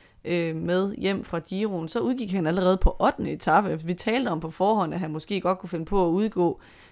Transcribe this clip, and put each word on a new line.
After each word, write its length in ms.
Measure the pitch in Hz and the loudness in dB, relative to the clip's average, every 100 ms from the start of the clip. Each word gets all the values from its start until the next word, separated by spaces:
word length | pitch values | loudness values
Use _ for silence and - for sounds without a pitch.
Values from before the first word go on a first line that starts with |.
| - _ - | -20 _ -4
øh, 300 | 175 165 160 | -2 -2 -4
med 400 | 165 180 196 - | 0 0 0 -2
hjem 280 | 190 196 | -2 -2
fra 160 | - 170 | -4 -8
Giroen, 480 | - 190 214 180 165 | -6 -4 -2 -4 -4
så 120 | 240 | -2
udgik 320 | 233 262 208 | -2 -2 -2
han 160 | 190 156 | -2 0
allerede 300 | 175 180 185 | 2 4 6
på 180 | - - | 4 4
ottende 320 | 233 - - | 0 0 -4
etape. 480 | 160 - 165 202 160 165 | -4 4 4 4 -4 -4
Vi 80 | |
talte 360 | 180 - 240 233 | -4 -2 0 0
om 100 | 160 | -2
på 100 | 160 | -4
forhånd, 440 | - 196 220 165 | 0 2 2 0
at 60 | 165 | -2
han 120 | 160 | -4
måske 300 | 156 - 196 | -6 -4 -2
godt 180 | 180 185 | 0 -2
kunne 100 | 180 | -4
finde 160 | 170 160 | -6 0
på 220 | 202 170 | 2 4
at 40 | |
udgå, 500 | 175 214 185 170 - - - - | 2 0 2 0 0 -12 -20 -20